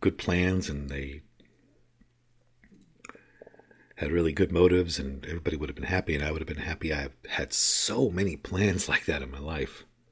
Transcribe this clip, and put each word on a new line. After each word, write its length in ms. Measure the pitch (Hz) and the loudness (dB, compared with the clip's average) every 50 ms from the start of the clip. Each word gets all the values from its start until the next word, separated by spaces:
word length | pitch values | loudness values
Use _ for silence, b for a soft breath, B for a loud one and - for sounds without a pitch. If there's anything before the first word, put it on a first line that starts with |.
good 160 | - 92 - | 2 2 2
plans 500 | - - 92 90 90 90 92 92 92 - | 2 0 2 2 4 4 4 2 2 0
and 220 | - 73 71 71 67 | -2 -6 -6 -6 -6
they 320 | 71 69 69 69 69 78 - _ _ _ - _ _ _ _ _ _ _ _ _ _ _ _ _ _ _ _ _ _ _ _ _ _ _ _ _ - - - _ _ _ - B B B B B B B B B B B B B B B B B B | -8 -8 -8 -10 -10 -14 -16 _ _ _ -20 _ _ _ _ _ _ _ _ _ _ _ _ _ _ _ _ _ _ _ _ _ _ _ _ _ -20 -20 -20 _ _ _ -20 B B B B B B B B B B B B B B B B B B
had 140 | - 80 73 | -6 -4 0
really 220 | 85 85 82 80 73 | 2 2 2 2 4
good 180 | - 90 85 | 2 2 4
motives 460 | 87 85 90 90 90 90 87 82 76 | 6 6 6 8 6 4 2 0 -2
and 260 | - 69 67 67 67 - | -4 -4 -6 -8 -8 -8
everybody 280 | - 82 85 - - 80 | -8 -8 -4 -2 -2 -2
would 140 | 73 78 73 | -2 -4 -6
have 60 | - | -6
been 100 | - - | -8 -4
happy 300 | - 92 92 - - 76 | 0 0 0 0 0 -2
and 80 | 71 73 | -2 0
I 80 | 76 | -2
would 100 | 76 - | -2 -4
have 60 | 76 | -4
been 100 | - 73 | -6 -8
happy. 340 | 71 - 80 78 - - 78 | -6 -6 -6 -6 -4 -4 -2
I've 240 | 76 71 69 - - _ - - | -2 -2 -4 -8 -10 _ -12 -8
had 240 | - - - - - | -6 -6 -4 -2 0
so 560 | - - - - - - - 107 120 135 104 | 0 2 2 2 2 0 0 2 2 2 2
many 260 | 87 92 101 92 - | 2 2 0 0 0
plans 540 | - - - 98 92 104 101 90 90 - - | -4 -8 -4 0 2 4 4 4 2 0 0
<laughs> 0 | |
like 160 | - - - | 0 0 0
that 160 | - 76 71 | 0 -2 -2
in 80 | - 65 | -4 -8
my 80 | 67 | -10
life. 460 | 69 71 78 80 73 67 - - - - _ _ _ _ _ | -8 -6 -6 -4 -4 -4 -6 -8 -16 -20 _ _ _ _ _